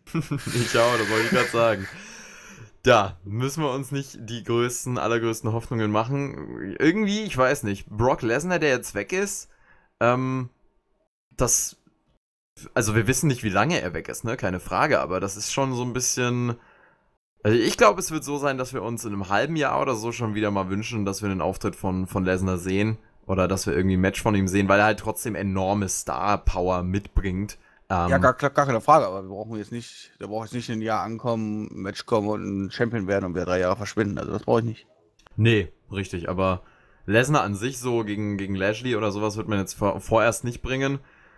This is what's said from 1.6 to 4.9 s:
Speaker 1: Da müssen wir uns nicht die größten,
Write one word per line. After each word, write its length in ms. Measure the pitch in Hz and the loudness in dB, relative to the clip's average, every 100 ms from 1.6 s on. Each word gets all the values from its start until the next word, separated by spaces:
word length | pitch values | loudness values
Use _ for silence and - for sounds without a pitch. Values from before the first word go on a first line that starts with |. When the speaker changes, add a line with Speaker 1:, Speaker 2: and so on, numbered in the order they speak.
| 117 101 95 - - - - - - - - - | 2 2 -4 -12 -18 -20 -20 -20 -20 -20 -20 0
Speaker 1:
Da 340 | 123 117 98 87 98 | 6 6 6 -4 -8
müssen 360 | 110 135 151 | -4 -4 -2
wir 100 | 147 | -2
uns 200 | 131 139 | -2 -4
nicht 280 | 139 139 - | -6 -8 -14
die 220 | 113 117 | -12 -10
größten, 540 | 113 117 120 - 131 | -2 0 0 -2 -4